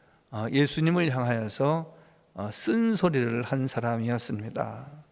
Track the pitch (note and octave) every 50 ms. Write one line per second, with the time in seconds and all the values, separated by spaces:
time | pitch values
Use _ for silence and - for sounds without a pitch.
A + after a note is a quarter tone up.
0 | _ _ _ _ _ _ - G#2+ A2 A2+ B2+ C#3 D3 C#3 - D#3+ D#3 E3 E3+ F3
1 | E3+ D3+ B2+ C3 B2 A#2+ A#2+ A2+ A2 G#2+ - - C3+ C#3+ D#3+ E3 D#3+ - - -
2 | - - _ _ _ _ _ - - G#2 - - - - - A3+ A3+ A3+ A3 F#3
3 | F#3 F3+ D3+ C3+ A#2+ A#2 A2+ A#2+ A#2+ - C#3 C3+ C3 C3 - A#2+ A2+ A#2 A#2 A#2
4 | A2+ A#2 A#2+ A#2 - - - G#2 G#2+ A2+ - - B2+ A2 G#2+ A2+ C3 C#3 C#3+ D3+
5 | - _